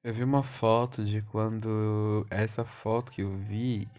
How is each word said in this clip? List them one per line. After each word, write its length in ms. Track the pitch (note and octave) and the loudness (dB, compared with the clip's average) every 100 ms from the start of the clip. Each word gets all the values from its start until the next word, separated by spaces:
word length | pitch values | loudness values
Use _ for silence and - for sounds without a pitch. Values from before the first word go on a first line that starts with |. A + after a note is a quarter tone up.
Eu 100 | A#2+ | -4
vi 100 | A2+ | -2
uma 200 | B2+ C#3 | 2 2
foto 600 | C3+ - A2 A2+ B2 A#2+ | 2 2 4 6 4 -2
de 200 | G#2 G#2+ | -2 -2
quando, 1000 | G#2+ A2 A2 A2 A2 G#2+ G#2+ G#2+ G#2+ G#2+ - | -2 0 0 -2 -2 0 2 2 2 0 0
essa 340 | G2 A2 A#2 | -2 0 -2
foto 480 | A#2+ - A2 A2+ A#2+ | -6 -6 -2 -2 -2
que 120 | - | -6
eu 120 | G2 | -4
vi 540 | G2 G2+ G#2 B2 A2 G#2 | -4 -4 -2 0 -2 -4